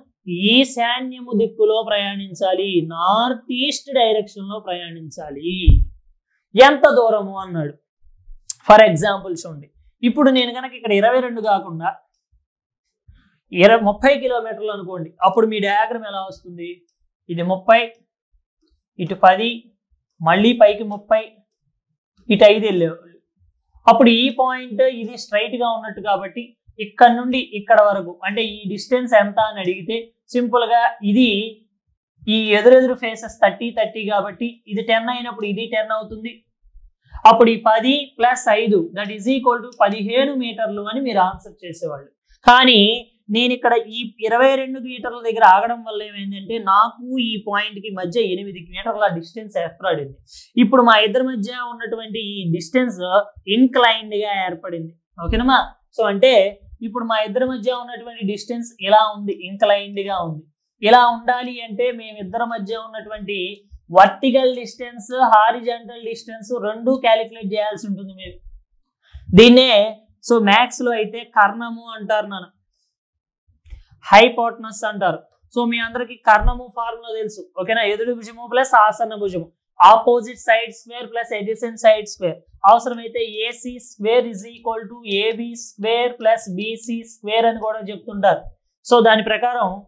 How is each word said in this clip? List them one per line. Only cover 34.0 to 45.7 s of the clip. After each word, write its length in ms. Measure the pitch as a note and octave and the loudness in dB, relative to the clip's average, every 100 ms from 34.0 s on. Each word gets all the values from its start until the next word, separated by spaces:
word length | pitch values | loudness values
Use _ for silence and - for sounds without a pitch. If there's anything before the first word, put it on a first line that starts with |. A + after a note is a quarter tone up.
| G#3 | -4
కాబట్టి 360 | G#3 G3 F#3 A#3 A#3 - | -4 -4 -6 -10 -10 -10
ఇది 100 | G#3 A3+ | -8 -2
టెన్ 200 | A3+ A3+ | -2 -2
అయినప్పుడు 320 | B3 A#3+ A3 G#3 | -6 -8 -8 -6
ఇది 120 | G3+ A3+ | -6 -4
టెన్ 180 | A3 A3 A3 | -4 -4 -6
అవుతుంది. 340 | G#3+ A3 A3+ A3+ _ _ _ - - _ _ - A3 | -8 -14 -14 -16 _ _ _ -20 -20 _ _ 4 6
అప్పుడు 200 | A3+ A#3 | 6 4
ఈ 20 | A3+ A3+ | 4 2
పది 280 | A3 A#3+ C#4+ C#4 - | 2 2 -2 -4 -2
ప్లస్ 260 | A#3+ - - G#3+ | 0 0 0 0
ఐదు 180 | A3+ G3+ E3+ F#3 | 2 0 -2 -8
that 140 | G3+ G#3+ | -10 -6
is 80 | G#3 | -4
equal 260 | C4+ B3 A#3 | 0 0 -2
to 40 | A#3 - | -6 0
పదిహేను 500 | G3+ G#3+ G#3 A#3+ C#4 C#4 | 0 0 -2 0 0 -2
మీటర్లు 400 | A#3 A3 A3 G#3 G3+ | -8 -6 -6 -6 -8
అని 100 | A#3 C4+ | -6 -2
మీరు 140 | G3+ F#3 | 0 0
answer 280 | F#3+ G3+ - | -2 -14 -18
చేసేవాళ్ళు. 440 | F3+ D#3+ E3+ C#3+ C#3+ _ _ _ - | -18 -12 -10 -10 -16 _ _ _ 0
కానీ 340 | B3 B3+ A3+ G3+ A#3+ A#3 _ - | 2 4 2 2 -2 -10 _ -8
నేను 180 | G#3+ B3 B3 | -4 -2 -2
ఇక్కడ 180 | B3 A#3 A3 A3+ | -2 -2 -4 -10
ఈ 40 | A#3+ - G#3+ | -14 -8 -4
ఇరవై 240 | A#3 C4 C4+ | 0 2 0
రెండు 180 | C4 C4 B3 | -4 -10 -12
మీటర్ల 340 | B3 A#3 A#3+ A3+ | -12 -12 -8 -8
దగ్గర 180 | A3+ G#3+ | 2 4
ఆగడం 260 | F#3+ A#3 | 6 2